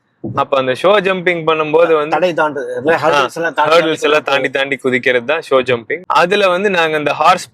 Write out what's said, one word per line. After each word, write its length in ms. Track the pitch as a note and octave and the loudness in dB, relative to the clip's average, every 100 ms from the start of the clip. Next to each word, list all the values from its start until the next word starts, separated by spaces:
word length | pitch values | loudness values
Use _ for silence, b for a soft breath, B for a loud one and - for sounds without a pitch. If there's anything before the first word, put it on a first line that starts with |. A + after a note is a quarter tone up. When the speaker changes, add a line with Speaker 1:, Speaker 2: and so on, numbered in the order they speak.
| _ _ | _ _
Speaker 1:
அப்ப 300 | C3 C#3+ C#3 C#3 | -8 -4 -2 0
அந்த 140 | C3 B2+ | 0 0
ஷோ 100 | F3 G#3 F#3+ | 2 2 2
ஜம்பிங் 360 | F#3 F3 E3+ D#3+ | -2 -2 -2 -2
பண்ணும்போது 420 | D#3 D#3 D#3 E3+ D#3 | -2 0 2 2 2
வந்து 160 | D3+ D#3 | 0 0
Speaker 2:
தடை 140 | F3+ D#3+ | 0 0
தாண்டு, 220 | D#3 C#3+ B2 B2 | -2 -4 -8 -4
இல்ல, 180 | C3+ D#3+ | 0 0
ஹர்டில்ஸ் 340 | D3+ D3 B2+ - | 2 2 0 -2
எல்லாம் 140 | E3 C#3 | -4 -2
தாண்டி 160 | D3+ | 2
Speaker 1:
ஹர்டில்ஸ் 300 | E3 D#3+ D3+ D#3 | 2 2 0 0
எல்லாம் 180 | D3+ C#3+ | 0 0
தாண்டி 200 | C#3 C#3 C3+ | -2 -2 -2
தாண்டி 200 | C#3 C3+ | -4 -4
குதிக்கிறது 460 | C3 B2+ B2+ B2+ A#2+ | -2 0 0 0 0
தான் 140 | D#3+ - | -4 0
ஷோ 80 | C3+ B2+ | 0 2
ஜம்பிங். 340 | A#2+ A2 D3+ - C#3+ | -2 -4 -8 0 2
அதுல 260 | F3 G#3 G3 | 2 2 0
வந்து 160 | F3+ G#3 | 0 0
நாங்க 260 | F3+ D#3+ D#3 | 0 0 0
அந்த 100 | D3 C#3 | -2 0
ஹார்ஸ் 260 | D#3 F#3 - | 2 2 0